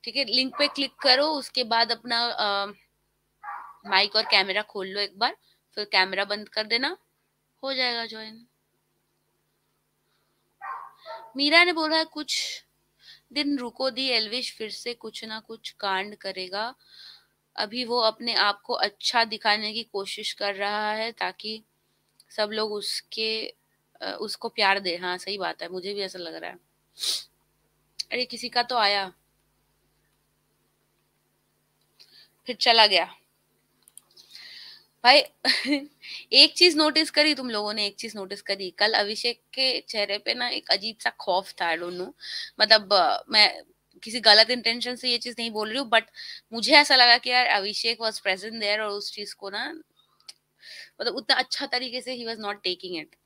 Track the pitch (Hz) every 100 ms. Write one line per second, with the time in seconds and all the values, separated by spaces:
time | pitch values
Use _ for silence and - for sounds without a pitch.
0 | - 233 254 247 262 - 285 - 277 _
1 | 269 254 294 302 254 - 240 226 233 233
2 | 247 233 240 - 214 202 202 208 _ _
3 | _ _ _ _ - - - - 202 190
4 | 202 214 220 208 196 190 214 208 190 196
5 | 202 190 240 403 _ _ _ - 208 196
6 | 190 190 202 208 208 - 214 233 277 370
7 | _ _ _ _ _ _ 269 262 254 233
8 | 226 220 220 220 233 _ _ _ _ _
9 | _ _ _ _ _ _ _ _ _ _
10 | _ _ _ _ _ _ - 1017 - _
11 | 640 466 - 262 285 320 349 330 311 320
12 | 320 302 302 - - - _ _ _ _
13 | - - _ 262 294 285 247 - 262 233
14 | 269 240 214 240 240 - 220 - 240 240
15 | 220 - 226 220 214 226 - - 202 190
16 | 208 208 196 190 185 196 226 - _ -
17 | - - _ _ _ - 208 233 240 240
18 | 220 220 233 220 202 202 - - 202 -
19 | - 247 226 220 220 208 214 214 220 202
20 | 196 - 214 - 202 196 202 208 214 214
21 | 226 220 185 - 214 220 _ _ _ _
22 | _ _ _ - 208 214 214 208 196 -
23 | - - 220 220 - - _ _ _ _
24 | - 98 214 - 233 - 202 196 196 170
25 | 180 180 190 202 170 165 170 185 185 208
26 | 190 185 170 160 170 180 _ _ _ -
27 | - - - _ _ _ _ _ _ _
28 | - 240 247 240 247 240 240 247 208 202
29 | 190 - _ _ _ _ _ _ _ _
30 | _ _ _ _ _ _ _ _ _ _
31 | _ _ _ _ _ _ _ _ _ _
32 | - - - _ - 240 - 226 208 185
33 | 165 - _ _ _ _ _ _ _ -
34 | _ _ - - - - - - _ _
35 | 240 285 - _ 269 - 254 285 294 _
36 | - - - 254 302 - 359 302 311 311
37 | 311 - 302 294 254 214 208 214 208 202
38 | 226 214 190 202 - 196 185 - 208 220
39 | 202 214 247 233 _ - 262 240 - 226
40 | 202 202 - 240 247 - - 196 214 220
41 | - - - 185 196 - 170 165 175 180
42 | 180 - - - - - 214 220 196 202
43 | 160 - - 220 208 80 - _ _ -
44 | - 233 220 208 220 247 226 240 240 247
45 | 254 240 240 233 233 214 214 233 269 226
46 | 220 - - - _ 226 208 302 294 269
47 | 240 240 247 247 247 208 196 202 226 226
48 | 226 214 202 190 208 226 208 208 214 202
49 | 202 - 202 - 196 202 240 - - _
50 | _ _ - - _ _ - - - _
51 | 233 233 220 247 254 - 277 254 254 240
52 | 233 254 226 226 208 202 185 180 185 170
53 | 156 _